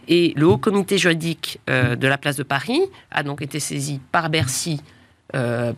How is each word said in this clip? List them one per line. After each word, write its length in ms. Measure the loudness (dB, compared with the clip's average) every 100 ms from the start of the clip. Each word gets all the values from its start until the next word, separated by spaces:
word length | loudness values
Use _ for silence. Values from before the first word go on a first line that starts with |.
| 2
Et 260 | 4 4 4
le 120 | 4
Haut 100 | 4
Comité 420 | 2 0 0 2
juridique, 600 | 2 2 -2 -6 -8 -10 -2
euh, 240 | 2 2 2
de 120 | 0
la 120 | 0
place 160 | -2 -4
de 80 |
Paris 380 | -2 -4 0 0 0 -4 _
a 140 | -4
donc 180 | -4 -6
été 180 | -8 -6
saisi 400 | -6 -6 -6 -8 -2
par 180 | -2 0
Bercy 500 | 0 0 -2 -4 -6 -8 -20 _ _ _
euh, 400 | -4 -2 -2 -2